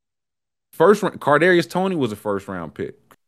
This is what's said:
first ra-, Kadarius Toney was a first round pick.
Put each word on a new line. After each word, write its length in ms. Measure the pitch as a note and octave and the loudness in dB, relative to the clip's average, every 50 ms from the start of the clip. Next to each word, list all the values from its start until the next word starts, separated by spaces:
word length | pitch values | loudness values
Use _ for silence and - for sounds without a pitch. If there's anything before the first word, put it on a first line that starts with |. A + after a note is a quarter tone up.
| _ _ _ _ _ _ _ _ _ _ _ _ _ _ | _ _ _ _ _ _ _ _ _ _ _ _ _ _
first 320 | _ - D#3+ G3 G#3+ G#3+ G3 | _ 2 4 4 4 4 2
ra-, 80 | D#3+ | -4
Kadarius 580 | - - - C#3 D3 D3 E3+ F#3 F3+ E3+ D#3+ - | -6 -4 0 2 2 4 4 4 4 2 2 0
Toney 260 | - F3+ F#3+ G3 F#3 | -2 -4 -2 -2 -2
was 160 | D3+ B2+ G#2+ | -2 -2 -4
a 40 | G#2+ | -4
first 320 | - - G#2 G2+ F#2+ - | -6 -4 -4 -4 -4 -6
round 260 | G2+ F#2+ F2 E2 D2 - | -8 -10 -10 -10 -10 -10
pick. 220 | - - - - _ _ _ - _ _ | -10 -10 -10 -12 _ _ _ -20 _ _